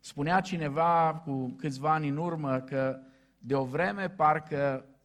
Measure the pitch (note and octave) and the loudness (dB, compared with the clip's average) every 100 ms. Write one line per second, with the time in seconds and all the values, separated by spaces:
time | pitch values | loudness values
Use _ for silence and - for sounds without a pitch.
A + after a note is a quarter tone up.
0 | - - C#3+ F#3 F#3 F3 D3+ D#3+ E3 E3 | -14 -6 0 0 0 -4 -2 2 4 6
1 | D#3+ D#3 D#3 C3+ B2+ C3 D#3 C3 D3+ D#3 | 4 0 -4 -4 -4 -4 -6 -2 0 2
2 | D3 C#3+ E3+ E3+ C#3+ C3 C3 C3+ C3 C3+ | 0 -2 -2 -2 -2 -2 -2 -2 -2 -4
3 | - _ _ _ A#2+ C3+ C3 C#3 F#3 G3+ | -12 _ _ _ -2 -2 0 0 -2 -2
4 | F#3 - D#3 D#3 D3+ D3 C#3+ C3 - _ | -6 2 4 4 0 -2 0 -2 -8 _